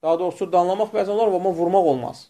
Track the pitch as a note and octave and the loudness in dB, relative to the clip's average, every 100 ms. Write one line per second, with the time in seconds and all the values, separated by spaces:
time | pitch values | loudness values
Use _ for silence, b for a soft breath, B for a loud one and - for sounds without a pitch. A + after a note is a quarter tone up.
0 | D#3 E3+ F3+ E3 F#3 F3+ F3 F#3+ G#3+ G#3+ | 0 0 -2 -4 0 2 2 0 -2 -2
1 | G3 G#3 A3+ F#3 F#3 E3+ E3+ F#3+ E3+ C3 | -2 0 0 0 -2 0 2 4 4 0
2 | A#2+ - - | -4 -12 -20